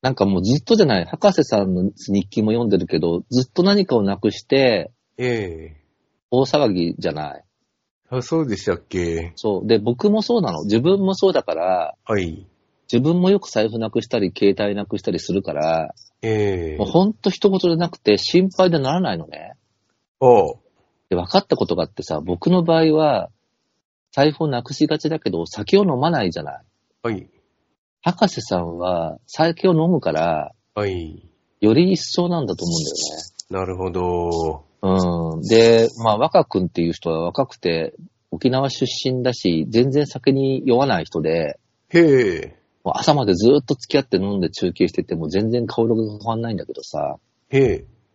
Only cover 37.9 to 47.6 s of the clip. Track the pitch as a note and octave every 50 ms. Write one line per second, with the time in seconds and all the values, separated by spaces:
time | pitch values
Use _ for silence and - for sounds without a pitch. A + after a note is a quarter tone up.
37.9 | - - E3 - _ _ _ - - F2 - B2+ B2+ C3 C3+ C3+ - - C3+ B2+
38.9 | - - - C3+ B2+ B2+ B2 B2+ A#2+ - - G2 E2+ D#2+ D#2+ - G#2+ A2+ B2+ C#3
39.9 | C3 D3 D3 C#3+ - - - C#3+ C3+ C3+ C3+ C3+ C3+ C3 - C3 A#2 B2 C#3 C3+
40.9 | G#2+ E2+ E2 - - F2 D2+ D#2 E2 E2+ D#2+ D2 - - _ _ _ _ _ _
41.9 | - E3+ E3+ D#3 C#3 C3 A#2+ G2 E2+ D#2 - - - _ _ _ _ _ - F2+
42.9 | - - - D#3 D3+ C#3+ A#2 G2+ F#2 E2+ G#2 A#2+ C#3+ D3 - - C#3+ - - -
43.9 | - C#3 - - - F2+ F#2+ G2+ G2+ G2 F2+ D#2+ - - - F2+ E2+ - F#2+ E2
44.9 | - - - - G2 E2 E2 D#2 F#2 G2 G#2+ A2+ A#2 B2 A#2 - - - A#2 A2+
45.9 | A#2 A2 A2+ G#2+ G#2 G2+ - A#2 A2+ A2+ A#2 A#2 A2 F2 - - - - - -
46.9 | - D2+ C#2+ C#2+ D2 - _ _ _ _ _ _ C3+ C3+